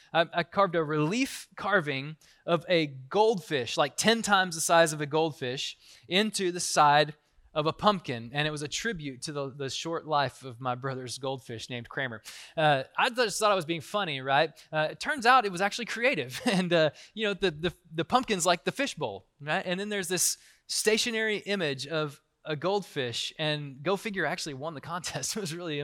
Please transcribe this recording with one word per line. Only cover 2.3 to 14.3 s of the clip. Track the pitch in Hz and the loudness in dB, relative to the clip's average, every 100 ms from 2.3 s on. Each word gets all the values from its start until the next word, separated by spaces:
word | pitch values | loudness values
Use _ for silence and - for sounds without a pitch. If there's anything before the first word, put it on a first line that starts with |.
| _ - | _ -2
of | 170 175 | 0 2
a | 175 147 | 2 0
goldfish, | 135 131 196 220 220 - 147 113 - | -6 -2 4 4 2 -2 -2 -2 0
like, | 147 - | 0 2
ten | 208 226 | 2 4
times | 202 196 185 160 | 4 2 2 -2
the | |
size | 170 170 165 | 4 6 6
of | 156 | 2
a | 147 | -2
goldfish, | 156 160 143 123 123 - - - - - | 0 0 -2 -6 -6 -8 -12 -20 -20 0
into | 180 214 - 185 | 2 2 0 -2
the | 175 | -2
side | - 175 147 147 151 - _ _ _ | 0 6 8 8 4 -2 _ _ _
of | 156 151 | -2 -2
a | |
pumpkin, | - 214 196 - 117 117 | 2 2 2 -2 -8 -6
and | 143 151 | -2 -2
it | |
was | 151 | -4
a | 147 | -8
tribute | - 226 180 143 123 | -6 -6 -6 -8 -10
to | 160 | -8
the, | 143 139 143 | -6 -6 -6
the | 135 | -6
short | - 165 165 151 | -6 -6 -6 -2
life | 147 135 - | 0 0 -4
of | 131 117 | -16 -8
my | 131 | -6
brother's | 123 135 131 127 120 | -4 -6 -8 -10 -8
goldfish | 135 135 - 113 - | -6 -6 -10 -12 -10
named | 123 117 | -10 -8
Kramer. | - 131 110 - - - - | -6 -6 -8 -14 -18 -10 2
Uh, | 156 143 175 - | 4 4 0 0
I | 226 | 0
just | 233 226 - | 2 0 2
thought | 214 | 2
I | 196 | 2
was | 156 | 0
being | 170 | -6
funny, | - 208 180 135 | -4 -4 -4 -4
right? | 131 | 2